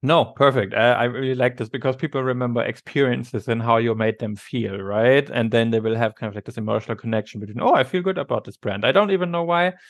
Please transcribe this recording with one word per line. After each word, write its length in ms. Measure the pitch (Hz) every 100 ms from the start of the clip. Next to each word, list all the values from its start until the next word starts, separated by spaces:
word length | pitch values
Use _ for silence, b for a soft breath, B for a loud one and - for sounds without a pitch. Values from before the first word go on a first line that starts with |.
No, 220 | 190 165 123
perfect. 480 | - 139 131 98
I, 200 | 110 117
I 100 | 113
really 320 | 120 127 131 127
like 220 | 123 123
this 120 | 110
because 260 | 120 131 127
people 280 | 156 135
remember 400 | 131 127 123 120
experiences 840 | - - - 143 135 123 123 113 110
and 140 | 117
how 160 | 117 117
you 160 | 117
made 240 | 110 110 107
them 180 | 110 104
feel, 440 | - 127 107 98
right? 500 | 98 104 120 135 143
And 220 | 120 113
then 180 | 117 117
they 100 | 113
will 160 | 110 113
have 200 | 113 -
kind 120 | 110
of, 60 |
like, 120 | 104 101
this 120 | 110
emotional 400 | 107 110 - 113
connection 420 | 117 110 104 -
between, 220 | 98 104
"Oh, 140 | 226 269
I 80 |
feel 180 | 127 180
good 160 | 180 185
about 260 | 139 120
this 140 | - -
brand. 260 | 110 101
I 80 | 113
don't 200 | 160 208
even 180 | 190 175
know 140 | 170
why." 300 | 170 170 180 180